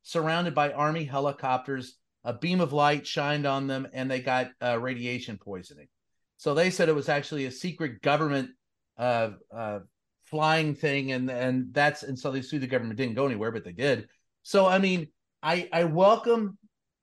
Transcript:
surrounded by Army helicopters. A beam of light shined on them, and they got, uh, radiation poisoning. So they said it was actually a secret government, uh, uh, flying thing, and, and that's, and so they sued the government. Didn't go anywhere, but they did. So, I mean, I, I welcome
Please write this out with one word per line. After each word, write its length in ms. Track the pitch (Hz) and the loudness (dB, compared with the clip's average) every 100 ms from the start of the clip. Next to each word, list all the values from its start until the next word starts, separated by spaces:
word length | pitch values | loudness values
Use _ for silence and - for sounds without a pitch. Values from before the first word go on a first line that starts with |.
surrounded 500 | - 170 160 165 175 | -6 -2 0 0 0
by 180 | 147 147 | 2 0
Army 320 | 139 151 160 | 2 0 0
helicopters. 920 | 143 139 143 139 135 127 135 135 127 - _ _ | -4 -2 -2 -2 -2 -2 -2 -8 -8 -16 _ _
A 100 | 120 | -8
beam 260 | 117 175 180 | -4 0 0
of 140 | 160 | 2
light 340 | 147 147 147 - | 4 4 2 -2
shined 380 | - 147 147 143 | -4 -2 0 0
on 220 | 135 139 | -2 -2
them, 200 | 135 135 | -4 -6
and 180 | 131 131 | -6 -4
they 80 | 127 | -4
got, 300 | 127 127 127 - | 0 0 -2 -4
uh, 160 | 123 117 | -2 -2
radiation 580 | 127 123 123 123 123 107 | -2 -6 -6 -6 -8 -12
poisoning. 500 | - 95 87 - - _ _ _ _ _ | -10 -12 -12 -20 -20 _ _ _ _ _
So 180 | 156 | -2
they 160 | 147 180 | 2 2
said 200 | 185 165 | 4 2
it 60 | 151 | 2
was 140 | 139 | 2
actually 360 | 143 139 151 131 | 0 -2 -6 -6
a 60 | |
secret 500 | 127 180 151 156 113 | -6 -8 -6 -6 -2
government, 480 | 143 147 156 139 127 - _ _ _ - | 2 2 2 0 -4 -10 _ _ _ -4
uh, 320 | 123 117 113 95 - 113 | 0 0 0 -4 -16 -10
uh, 240 | 107 104 - _ _ _ _ | -8 -8 -10 _ _ _ _
flying 500 | 156 156 160 156 147 | 0 2 4 2 0
thing, 380 | 151 139 135 | 0 0 -2
and, 180 | 131 127 | -2 -2
and 420 | 123 127 127 127 | -2 0 0 0
that's, 300 | 143 147 147 | 2 2 2
and 160 | - 127 | -6 -6
so 120 | 147 | -4
they 100 | 135 | -6
sued 200 | 127 151 | -4 -6
the 60 | 127 | -2
government. 300 | 127 113 107 | -2 -2 -4
Didn't 180 | 127 113 | -4 -2
go 100 | 139 | -2
anywhere, 260 | 107 110 | 0 -4
but 120 | 117 | -6
they 80 | - | -8
did. 360 | 87 143 117 - _ _ _ | -4 0 0 -4 _ _ _
So, 220 | - 196 190 | 0 4 6
I 120 | 185 | 6
mean, 300 | 190 180 156 _ _ _ | 2 0 -4 _ _ _
I, 280 | 156 175 180 | -2 -2 0
I 140 | 165 170 | 0 2
welcome 720 | 156 196 226 233 233 208 - _ _ _ _ | 6 6 6 4 2 0 -6 _ _ _ _